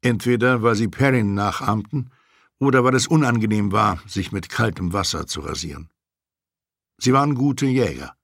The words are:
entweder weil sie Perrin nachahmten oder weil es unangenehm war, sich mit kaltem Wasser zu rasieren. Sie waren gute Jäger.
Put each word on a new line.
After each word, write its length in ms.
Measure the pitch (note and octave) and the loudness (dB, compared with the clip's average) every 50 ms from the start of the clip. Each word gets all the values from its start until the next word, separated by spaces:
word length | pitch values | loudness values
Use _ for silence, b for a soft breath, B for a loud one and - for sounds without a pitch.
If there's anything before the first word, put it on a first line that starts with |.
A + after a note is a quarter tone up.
entweder 600 | - B2+ A#2+ G#2+ - B2 B2 A#2+ A#2 B2+ B2+ A#2+ G#2+ | 2 0 0 0 0 0 2 2 4 2 2 4 2
weil 120 | A#2 A2+ | 2 2
sie 120 | G2+ A#2 G#2 | 2 0 -2
Perrin 480 | - - C3+ C#3 C3 B2 G#2+ G2+ G2+ | 0 0 2 2 4 2 2 2 0
nachahmten 760 | G2 G2+ G2+ - - - - G#2+ A2 G2+ - - C#3+ B2 b b b b b b b b b b b | 0 0 -2 -2 -4 -2 -2 -2 -2 -4 -4 -6 -6 -6 b b b b b b b b b b b
oder 240 | C3+ C#3 B2+ C3 B2 | 0 2 4 4 4
weil 120 | B2+ C3 | 4 2
es 100 | B2+ A#2 | 2 2
unangenehm 680 | - E3+ D#3 D3 B2 A#2 A#2 G#2+ G#2+ G#2+ G#2+ G#2 G2+ | 2 2 2 4 2 2 0 2 2 2 2 0 0
war, 300 | F#2 G#2+ G#2+ G#2 F#2 E2 - G2+ | 2 2 2 2 0 -4 -8 -8
sich 240 | - G2+ F#2 - | -6 -6 -6 -4
mit 180 | - G2 E2+ - | -6 -8 -8 -6
kaltem 440 | - - A2+ A2 - - F#2 F2 E2+ | -4 -2 -2 -2 -2 -4 -4 -2 -2
Wasser 340 | G2+ F2+ - - D#2+ D#2+ - | -2 -2 -2 -4 -6 -6 -8
zu 140 | - D2+ | -8 -10
rasieren. 500 | D2 D2+ D#2 D2+ - D#2+ C#2+ D2 D#2+ D#2+ _ _ _ _ _ _ _ _ _ _ _ _ _ _ _ _ _ _ _ _ _ _ | -8 -8 -8 -8 -8 -10 -12 -14 -16 -20 _ _ _ _ _ _ _ _ _ _ _ _ _ _ _ _ _ _ _ _ _ _
Sie 160 | - B2+ B2+ | 0 2 2
waren 220 | C#3 C#3+ D3+ C#3+ | 2 2 2 0
gute 320 | A#2+ C3+ C#3+ C3 C#3 C#3 C3+ | 0 0 -2 0 0 -2 0
Jäger. 480 | B2+ C3 A#2+ F#2 C#2 B1+ C#2 - - _ | 2 2 0 0 -2 -8 -12 -16 -18 _